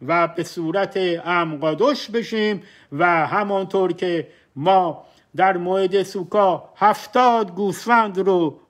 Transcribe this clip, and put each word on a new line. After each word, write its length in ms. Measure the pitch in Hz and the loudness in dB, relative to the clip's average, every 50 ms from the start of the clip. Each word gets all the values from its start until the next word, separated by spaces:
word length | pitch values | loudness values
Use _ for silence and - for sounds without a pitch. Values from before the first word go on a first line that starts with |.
| 131 | -4
و 200 | 135 165 175 170 | -2 0 0 0
به 160 | 165 165 175 165 | 0 -2 -6 -8
صورت 560 | - - 180 165 160 165 196 196 185 - 196 185 175 170 170 - | -8 -8 -6 -6 -4 -2 -2 -2 -2 -2 -2 -2 -2 -2 -4 -4
امقادش 840 | 165 180 175 170 165 156 143 160 156 156 151 214 285 285 - - - | -2 -2 0 0 -2 -4 -4 -2 -2 0 2 0 0 0 -2 -6 -6
بشیم 520 | 208 233 208 - 220 220 214 214 208 180 - - - _ _ _ | -6 -6 -4 -4 -2 -2 0 0 -2 -4 -8 -14 -20 _ _ _
و 360 | 143 143 175 175 170 165 151 | -4 0 0 2 2 2 0
همانطور 680 | - 165 202 208 202 202 196 190 - - 196 185 185 170 | 0 -2 -2 -2 -2 -2 -2 -2 -2 0 0 0 0 -2
که 340 | - 190 180 170 165 151 - _ _ _ _ _ | -2 -4 -2 -2 -4 -4 -8 _ _ _ _ _
ما 500 | 135 143 185 190 190 180 165 143 - - _ _ _ _ _ - | -2 2 4 4 4 4 2 -2 -8 -14 _ _ _ _ _ -2
در 220 | 143 185 190 190 | 0 2 2 2
موعد 460 | 175 175 180 185 196 196 180 190 202 185 | 0 -2 -2 0 0 0 0 0 0 -2
سوکا 640 | 190 - 202 175 170 - 208 202 185 170 147 - - _ | -2 -6 -8 -8 -2 0 2 2 2 2 0 -4 -12 _
هفتاد 760 | - 196 214 202 - - - - 247 254 247 233 226 214 180 | 2 2 2 2 0 -4 -2 2 4 4 4 4 2 0 -2
گوسفند 680 | 175 180 208 196 175 - - 220 240 233 220 208 180 | -4 -4 -4 -4 -4 -4 0 2 4 4 4 2 -2
رو 420 | 190 190 196 190 175 165 147 - - _ _ | 0 2 2 2 2 2 0 -2 -8 _ _